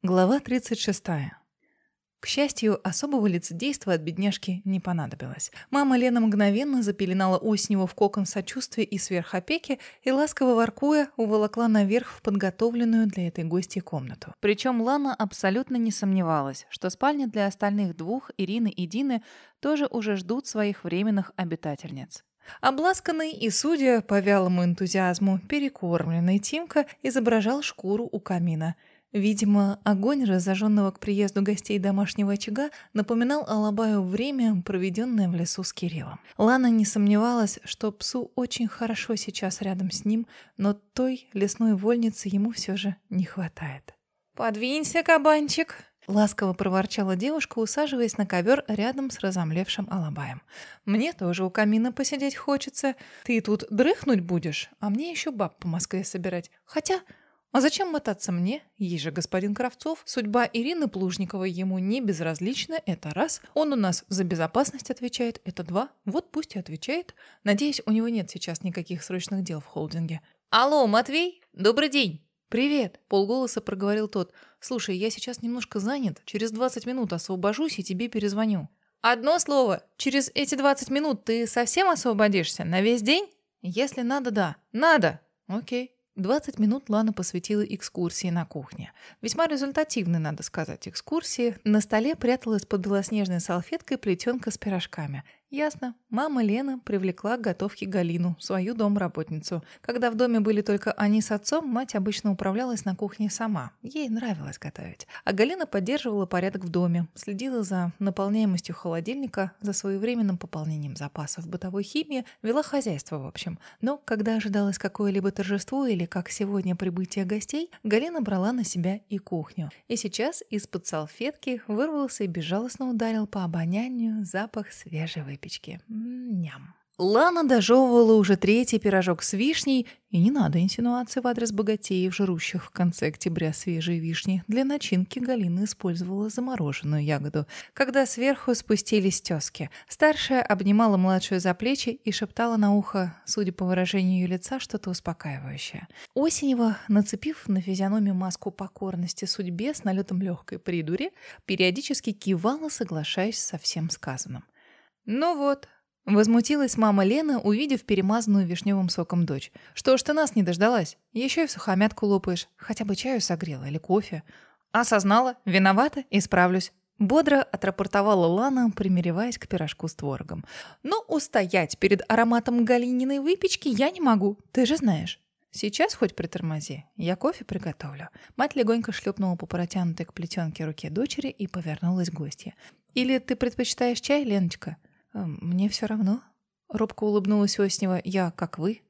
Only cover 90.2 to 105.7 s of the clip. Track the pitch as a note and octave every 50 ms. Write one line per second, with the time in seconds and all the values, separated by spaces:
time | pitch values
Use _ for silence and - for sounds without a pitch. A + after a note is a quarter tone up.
90.2 | D#3 D3+ D3 D3+ - - _ - D#3 - - - - F#2+ - - - - D4+ E4
91.2 | E4 - - - A#3+ A#3+ G3+ - _ G#3+ G#3 G#3+ G#3+ - - G#3+ A3 C#4 D#4+ -
92.2 | - A#3 B3 B3+ - A#3 A3 G3+ F#3+ _ - G3+ F#3 G#3 G3+ G3 G3 - A3 G#3+
93.2 | G3+ F#3 F3+ F3 F3 - F3 F3+ F3 - - E4+ - - C#4 B3 - G#3 F#3 F3+
94.2 | - A#3+ B3 C4 - A#3 G#3 - - G#3 G3 F#3 F3 - - - D#3 C#3+ C#3 C#3
95.2 | C#3+ _ - _ _ _ C#4 C#4 D4+ D4+ D4+ - - B3 A#3 _ _ _ A3+ A3
96.2 | C#4+ D#4 D4 B3+ A3+ G#3 G3+ A#3 C4+ C#4 C4 B3+ - - G#3 G3 F#3 F#3+ F3+ -
97.2 | - G3+ A#3 B3+ A3+ A3+ F3 - F#3+ G#3 - - - F#3+ F#3 G3 F3+ E3+ E3+ F3
98.2 | F3 F3+ F3 - - - F#3+ F#3+ F3+ G3+ B3 A3+ A3 G#3 G3+ G3+ F#3 F3 - -
99.2 | D#3+ - D#3+ D#3 - - F#3 E3 - - - - _ - A#3+ B3 A#3 A#3+ A3+ A3
100.2 | B3 A#3+ A#3 A3+ G#3 G#3+ A3 G#3 G#3 - G3+ G3+ - A3 - - G#3 G#3 G#3 A3
101.2 | G#3 - A3 G#3 G#3+ - - D#4+ E4 C#4 A#3+ A#3 C4+ - - G#3+ F#3+ G#3 G3+ -
102.2 | - G#3+ G3 F3+ G#3+ G3 F#3+ G#3+ B3+ B3+ A#3+ A3 - G3+ F#3 - G#3+ G3+ - -
103.2 | G#3+ G#3 - - A3+ A3 G#3+ E3 B2+ A2 _ _ - A#3 C4+ D#4 D4+ B3+ A3 A3+
104.2 | A#3+ A#3+ G3+ D#3 C#3+ C#3 - - - D3 - - - E3+ - _ - _ - -
105.2 | - - G3 F#3+ G#3+ C4+ F4 F#4+ E4 -